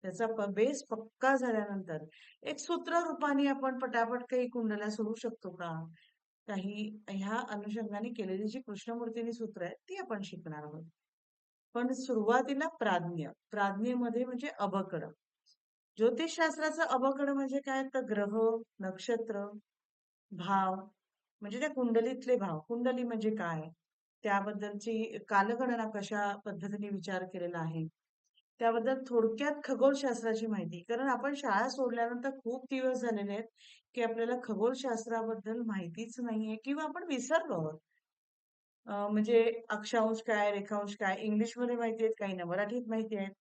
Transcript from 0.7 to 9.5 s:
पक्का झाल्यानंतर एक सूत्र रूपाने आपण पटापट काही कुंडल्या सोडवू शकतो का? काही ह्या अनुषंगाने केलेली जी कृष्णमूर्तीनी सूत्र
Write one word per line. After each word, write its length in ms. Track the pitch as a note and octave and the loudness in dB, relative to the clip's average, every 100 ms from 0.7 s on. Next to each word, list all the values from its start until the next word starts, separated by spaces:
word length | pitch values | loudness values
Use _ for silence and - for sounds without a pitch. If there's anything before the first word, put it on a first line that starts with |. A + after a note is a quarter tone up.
| C#4+ - | 2 -4
पक्का 500 | A3 A3 _ B3+ C4+ | -8 -8 _ 4 4
झाल्यानंतर 640 | B3 G#3+ G#3 G3 E3+ D#3 D#3 - - _ | 4 2 0 -4 -4 -6 -8 -18 -20 _
एक 160 | - D4 | -8 -6
सूत्र 340 | - E4+ - | -2 -4 2
रूपाने 540 | E4+ E4+ D4 D4 C#4 C#4+ | 0 2 0 2 4 4
आपण 320 | C#4 C4 B3 | 2 0 0
पटापट 440 | B3+ B3 A3+ B3 | 0 2 2 0
काही 240 | A#3+ B3+ B3 | 0 0 0
कुंडल्या 420 | A#3+ A3 G#3 G#3 | 0 0 0 -2
सोडवू 240 | G#3+ G#3+ A3 | -2 -2 -2
शकतो 340 | A#3+ A3+ F#3+ | -4 -6 -12
का? 380 | E3+ E3+ E3 E3 E3 - _ _ _ - | -8 -6 -6 -8 -14 -20 _ _ _ -6
काही 520 | G3 F#3+ G#3 G#3+ - - | -4 -4 -4 -6 -8 -8
ह्या 340 | G3 G3 A3+ A#3+ | -4 -2 -2 -2
अनुषंगाने 600 | G#3 G#3 G#3+ G#3 G3+ A#3 | -6 -4 -4 -4 -4 -6
केलेली 380 | A#3+ F#3+ F#3+ G#3+ | -4 -4 -2 -2
जी 120 | B3 | -4
कृष्णमूर्तीनी 760 | B3+ G3 - A#3 A#3 A3+ A#3 | -8 -10 -6 -6 -4 -4 -4
सूत्र 280 | A#3 A3 | -4 -6